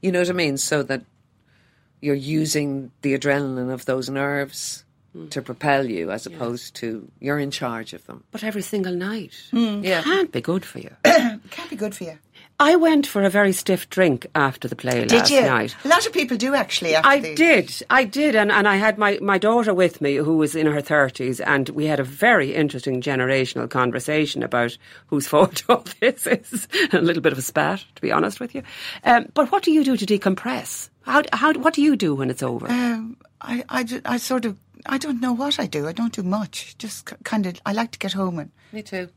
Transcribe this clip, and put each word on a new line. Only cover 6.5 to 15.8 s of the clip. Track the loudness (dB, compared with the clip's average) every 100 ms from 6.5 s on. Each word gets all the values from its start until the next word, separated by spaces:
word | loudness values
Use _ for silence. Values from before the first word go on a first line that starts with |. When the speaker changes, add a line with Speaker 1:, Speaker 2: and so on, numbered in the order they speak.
| -6 -10 -10
Speaker 1:
to | -8 -8 -12 _
you're | -4 -2
in | -4
charge | -4 -6 -6 -12
of | -16 -18
them. | -20 _
Speaker 2:
But | -10
every | -8 -6
single | -6 -4 -4 -4
night. | -6 -8 -12 -18 -4
Speaker 3:
Mm. | 0 0 0
Speaker 1:
Yeah. | 0 0
Speaker 2:
Can't | 2 0 0
be | -2
good | -2 -4
for | -4 -14
you. | -16 -6
Speaker 3:
<clears throat> |
Can't | 2 4 4 -4 -14 -16 -12
be | -8
good | -8
for | -8
you. | -14 -14 _ -20 -20 _
Speaker 2:
I | 4
went | 6 6 4 2
for | 2
a | 2
very | 4 4
stiff | 2 0 -2 -2
drink | 2 2 2 -2
after | 0 0 0 -10
the |
play | -6 -2 0
Speaker 3:
Did | 4
Speaker 2:
last | 4 6
Speaker 3:
you? | 4
Speaker 2:
night. | 6 2 0 -6